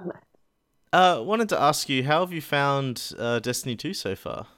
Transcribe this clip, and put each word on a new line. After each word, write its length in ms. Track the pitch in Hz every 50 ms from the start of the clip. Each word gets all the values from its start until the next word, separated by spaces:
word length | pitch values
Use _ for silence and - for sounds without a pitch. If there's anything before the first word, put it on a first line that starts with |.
| 180 175 - - _ _ _ _ _ _ _ _ _ _ _ _ _ _
Uh, 300 | - 175 185 180 175 131 113
wanted 240 | 156 208 226 233 208
to 100 | 185 -
ask 280 | 139 143 151 - - -
you, 160 | 143 131 127
how 180 | 139 151 160
have 120 | 185 180 180
you 80 | 165
found, 720 | 143 - - 143 139 139 139 139 139 131 120 - - - - -
uh, 200 | 117 117 120 117
Destiny 360 | 110 123 123 - - 135 120
two 180 | 104 - 151 196
so 220 | - - 98 95
far? 320 | - - - 58 - - - -